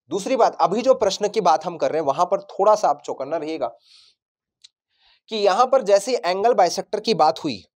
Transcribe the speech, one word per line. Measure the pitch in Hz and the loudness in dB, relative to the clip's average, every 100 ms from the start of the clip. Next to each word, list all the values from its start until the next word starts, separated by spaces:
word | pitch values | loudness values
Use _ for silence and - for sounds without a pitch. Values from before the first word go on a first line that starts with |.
| _ | _
दूसरी | 185 190 262 | -8 -4 0
बात, | 185 - | 0 2
अभी | 170 214 | -2 0
जो | 262 254 | 0 2
प्रश्न | 202 - 208 | 0 -2 -4
की | 214 | 0
बात | 175 156 | 0 0
हम | 180 160 | -2 -4
कर | 135 | -4
रहे | 151 | -2
हैं | 139 | -2
वहां | 139 175 | -2 0
पर | 196 - | -2 -4
थोड़ा | - 202 | 0 2
सा | 208 180 | 2 2
आप | - - | -2 -8
चौकन्ना | - 135 160 | -12 -8 -8
रहिएगा | 151 160 120 - _ _ _ _ _ _ _ _ _ _ _ _ _ _ _ | -6 -6 -8 -10 _ _ _ _ _ _ _ _ _ _ _ _ _ _ _
कि | 214 | 0
यहाँ | 196 196 254 | 2 2 4
पर | 269 | 2
जैसे | 202 202 254 240 | 4 2 2 -2
एंगल | 170 185 226 | -2 0 2
बाइसेक्टर | 208 175 190 - - | 4 2 0 -6 -6
की | 233 185 | -2 2
बात | 156 165 | 2 0
हुई, | 156 101 - | -6 -8 -14